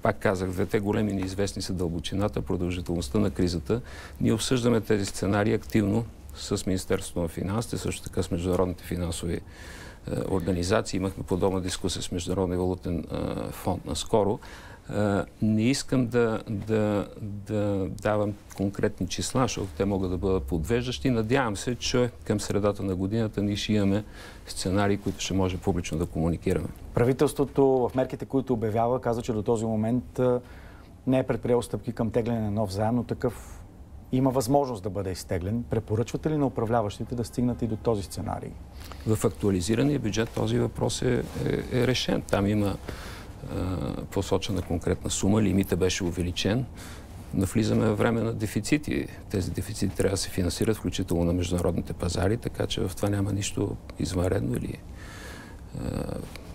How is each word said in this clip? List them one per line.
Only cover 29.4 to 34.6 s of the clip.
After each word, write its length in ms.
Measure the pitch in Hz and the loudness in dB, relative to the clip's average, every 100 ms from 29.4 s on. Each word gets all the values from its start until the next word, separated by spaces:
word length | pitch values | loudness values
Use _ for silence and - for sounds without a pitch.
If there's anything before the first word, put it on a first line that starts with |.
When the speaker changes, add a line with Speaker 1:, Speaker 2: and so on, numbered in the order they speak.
Speaker 2:
този 220 | 101 117 113 | 2 2 2
момент, 540 | 110 110 123 - - | 0 2 0 -2 0
е, 180 | 127 123 - - - - - - - | 2 2 -2 -18 -18 -20 -20 -8 2
не 120 | 131 | 2
е 40 | |
предприел 380 | 127 117 - 120 | 2 -2 2 2
стъпки 300 | 117 107 - | 2 -6 -6
към 200 | - 113 | -2 0
тегляне 300 | 113 113 117 | 2 2 0
на 100 | 107 | 0
нов 200 | 104 107 | 0 0
заем, 240 | 95 110 120 | 0 2 2
но 80 | |
такъв 560 | 113 113 127 - - - - - - - - | 0 -2 -2 -4 -14 -16 -18 -18 -18 -18 -2
има 180 | 127 135 | 2 4
възможност 540 | 127 113 143 | 2 4 4